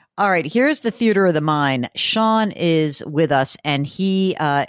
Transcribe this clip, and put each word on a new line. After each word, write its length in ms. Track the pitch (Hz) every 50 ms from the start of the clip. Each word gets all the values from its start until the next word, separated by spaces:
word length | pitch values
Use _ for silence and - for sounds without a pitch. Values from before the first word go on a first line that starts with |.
| _ _ -
All 140 | 185 202 196
right. 200 | 185 170 160 160
Here's 300 | - 240 262 302 302 -
the 100 | - 226
theater 360 | - - 233 220 196 196 190
of 80 | 180 156
the 80 | 156
mind. 480 | 151 156 151 147 143 139 131 123 120 - -
Sean 540 | - - - - 220 220 220 220 220 220 202
is 520 | - - 175 170 160 156 156 147 139 - -
with 260 | 156 143 151 165 143
us, 280 | 147 131 135 - - -
and 240 | - 147 143 139 143
he, 480 | 135 - - 190 190 190 190 190 185 - -
uh, 240 | 156 147 143 143 -